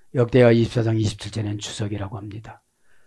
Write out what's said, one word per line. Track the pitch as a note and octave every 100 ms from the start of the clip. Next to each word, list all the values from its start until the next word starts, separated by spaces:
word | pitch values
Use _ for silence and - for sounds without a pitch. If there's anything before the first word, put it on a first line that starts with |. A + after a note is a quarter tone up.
| _ C3
역대하 | A#2 C3 A#2+
이십사 | A#2 A2 B2
장 | A2 A2
이십칠 | A2 - G#2
절에는 | A2+ G#2 G#2
주석이라고 | - - G#2 G2+ G2 G2+
합니다. | G#2 G#2+ G#2+ - _ _ _ -